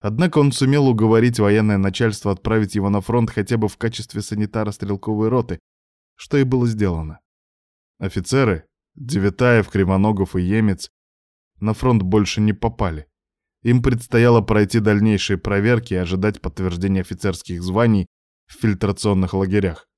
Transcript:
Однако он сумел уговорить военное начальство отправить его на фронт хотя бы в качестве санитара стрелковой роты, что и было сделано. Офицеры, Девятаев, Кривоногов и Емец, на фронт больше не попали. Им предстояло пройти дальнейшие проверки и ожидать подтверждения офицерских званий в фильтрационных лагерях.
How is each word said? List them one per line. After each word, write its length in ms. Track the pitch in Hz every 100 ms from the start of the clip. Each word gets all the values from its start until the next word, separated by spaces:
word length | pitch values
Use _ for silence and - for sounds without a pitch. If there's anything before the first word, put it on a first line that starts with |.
Однако 380 | 104 110 175 156
он 140 | 143
сумел 340 | 127 135 143 139
уговорить 540 | 113 110 113 123 120
военное 380 | 104 104 107 101
начальство 520 | 98 92 117 104 104
отправить 460 | 95 113 110 104 107
его 140 | 98
на 100 | 101
фронт 280 | 95 117 113
хотя 260 | - 98 120
бы 100 | 107
в 100 | -
качестве 460 | 117 113 113 -
санитара 480 | 104 104 104 113 104
стрелковой 580 | 98 104 98 - 107 110
роты, 300 | 123 117 87 _ _ _ _ _ _
что 200 | - 147
и 60 |
было 220 | 131 127 120
сделано. 540 | 110 101 85 78 78 _ _ _ _ _ _ _ _
Офицеры, 680 | 98 98 90 131 127 85 - _ _
Девятаев, 760 | - 120 135 98 90 123 117 101
Кривоногов 680 | 101 92 95 101 104 95
и 60 | 95
Емец, 480 | 90 107 110 95 - _ _ _ _ _ _ _
на 140 | 104
фронт 260 | 110 127 117
больше 380 | 92 107 101 -
не 140 | 107
попали. 520 | 101 117 120 101 80 73 _ _ _ _ _
Им 200 | - 123
предстояло 580 | 123 120 - 120 120 117
пройти 400 | 101 107 104 117
дальнейшие 560 | 107 104 110 104 - 95
проверки 560 | - 101 104 120 117
и 60 | 92
ожидать 420 | 90 95 104 101
подтверждения 640 | - - 92 87 95 95
офицерских 600 | 90 90 101 90 - 87
званий 440 | 90 92 117 107 90 _ _ _ _
в 80 |
фильтрационных 800 | - 113 98 104 95 107 98 92
лагерях. 540 | 95 95 101 95 82 _